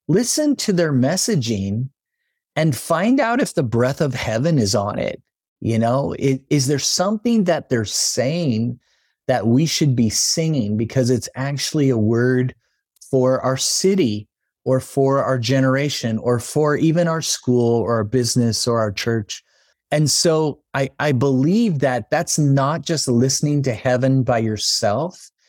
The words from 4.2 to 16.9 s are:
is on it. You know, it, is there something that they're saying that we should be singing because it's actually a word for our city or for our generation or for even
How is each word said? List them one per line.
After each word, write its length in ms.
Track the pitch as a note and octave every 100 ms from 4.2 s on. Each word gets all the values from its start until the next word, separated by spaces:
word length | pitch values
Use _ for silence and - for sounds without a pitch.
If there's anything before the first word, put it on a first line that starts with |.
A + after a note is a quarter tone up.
| - A2+ D#3 D3+
is 160 | G2+ G#2+
on 240 | G2+ -
it. 220 | - - _ _ _ -
You 180 | A2+ A2+
know, 340 | A#2 C3 D3 -
it, 220 | C#3 C3+ -
is 180 | D3 B2+
there 120 | C#3+
something 640 | - - F#3 A3 A#3+ A3+ F3+
that 240 | D#3 -
they're 160 | A#2+ G#2
saying 960 | - - - B2 E3+ D#3+ A2 A#2+ A#2+ _ _ _ _ -
that 200 | B2 G#2+
we 180 | B2 D#3+
should 300 | - D3+ B2
be 140 | A2
singing 680 | - - - D#3+ D3+ G#2 G#2+
because 320 | A2 C3+ B2
it's 200 | B2 - -
actually 540 | C3+ C#3+ - D#3 C3+
a 80 | A#2
word 560 | G#2+ A#2 B2 B2+ B2+ - _ _ _ _ -
for 300 | C3 B2+ B2+
our 140 | B2 C3
city 720 | - - F#3+ F#3+ C3+ G#2 G#2 _ _ _ B2+
or 140 | C3
for 440 | - - C3+ C#3
our 140 | A2 C3
generation 800 | A2+ C3+ C3 C3+ D3 - A#2+ A2
or 220 | A#2+ A#2+
for 360 | - D3 D3+ D3
even 320 | D#3+